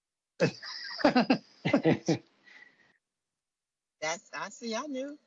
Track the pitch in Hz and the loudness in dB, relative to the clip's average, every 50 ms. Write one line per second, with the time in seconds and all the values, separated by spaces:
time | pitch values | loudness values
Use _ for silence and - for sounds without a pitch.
0 | _ _ _ _ _ _ _ - 175 - - - - - - - - - - - | _ _ _ _ _ _ _ 0 0 0 0 -4 -12 -14 -12 -12 -12 -12 -2 2
1 | - 277 - 247 - - 254 - - _ _ _ - 160 - - - 165 - - | 2 4 4 4 4 4 2 0 -2 _ _ _ 0 2 2 4 4 4 2 4
2 | - - 156 - - _ _ _ _ - - - - - _ _ _ _ _ _ | 2 0 0 0 -2 _ _ _ _ -20 -20 -20 -20 -20 _ _ _ _ _ _
3 | _ _ _ _ _ _ _ _ _ _ _ _ _ _ _ _ _ _ _ _ | _ _ _ _ _ _ _ _ _ _ _ _ _ _ _ _ _ _ _ _
4 | 151 156 170 190 - _ - 143 165 202 214 - 247 233 214 226 285 302 269 254 | -6 -6 -6 -6 -10 _ -12 -10 -10 -10 -12 -10 -8 -6 -4 -4 -6 -6 -6 -6
5 | 269 285 294 - _ | -6 -8 -10 -14 _